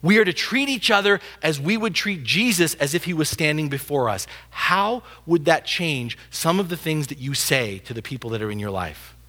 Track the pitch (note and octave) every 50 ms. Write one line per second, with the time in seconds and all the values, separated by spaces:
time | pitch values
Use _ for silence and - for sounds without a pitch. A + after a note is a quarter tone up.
0 | - E3 G3+ A3+ G#3+ F#3 D#3 - - - G#3 C4 C#4 C#4 C4+ A3+ - - A3 G3+
1 | G3 G3+ G3+ F#3 - - - - - D#3+ D#3 C#3 C#3 E3 G#3+ A3+ G#3+ A3 E3 -
2 | - G#3 G3 E3+ C3 A2 G#2+ F3 A3+ B3+ G#3+ E3+ F3+ D#3 - - D3 C#3 D3 F3
3 | - E3+ F3+ D#3 D#3 - - - E3 D3+ D3+ D#3 D#3 C#3+ C#3 C3+ - - D3 C#3+
4 | B2+ A2+ G2+ F#2+ - - - - - - - - - - F3+ F#3+ G3+ G#3 A#3+ B3
5 | - - - - - - E3+ E3+ D3 E3+ D#3+ C#3+ - - - - F3+ E3 D3 C3
6 | A#2+ A#2 - - - - - - - D#3+ E3+ G3 G3+ E3+ F3+ D#3+ - E3 D#3 D#3
7 | D3 B2+ C#3+ C3+ B2+ C3+ C#3 - - - C#3+ C3+ B2 G#2+ G2 F#2 - - A#2+ A#2
8 | G#2+ - C3+ B2 - A#2 A2 A2 G#2+ G#2+ G#2+ G#2 G#2 G#2 G2 F#2 F2+ E2 D2+ -
9 | - - - - -